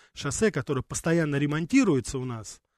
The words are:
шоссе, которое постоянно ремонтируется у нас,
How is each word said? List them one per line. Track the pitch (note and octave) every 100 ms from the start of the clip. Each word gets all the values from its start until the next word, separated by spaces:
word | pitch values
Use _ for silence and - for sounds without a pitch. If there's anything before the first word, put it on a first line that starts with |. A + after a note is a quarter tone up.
| _
шоссе, | - C#3+ - A3
которое | - - C#3
постоянно | - A#2 - E3+ D#3 C#3+
ремонтируется | D3 D3+ E3 C4+ A#3 C#3 A2+ C3+
у |
нас, | B2+ A#2 G#2+ - _